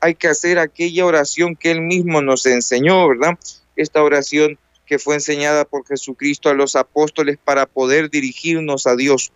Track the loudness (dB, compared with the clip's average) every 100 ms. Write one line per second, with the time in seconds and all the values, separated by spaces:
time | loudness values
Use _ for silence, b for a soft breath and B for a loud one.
0 | -2 0 0 0 0 0 -2 -2 -4 0
1 | 2 2 0 -2 -2 -2 -2 -2 0 -2
2 | 0 0 2 2 2 0 0 0 2 4
3 | 2 2 0 -2 B B _ -6 -2 2
4 | 2 2 0 0 0 -2 _ _ -6 -4
5 | -2 -2 -2 -2 0 0 0 -6 -6 -8
6 | -8 -6 -6 -2 0 2 2 0 -2 0
7 | 0 0 -4 -2 -2 0 0 -2 0 0
8 | 0 -4 -4 -6 -4 -2 -2 -2 0 2
9 | 2 0 -2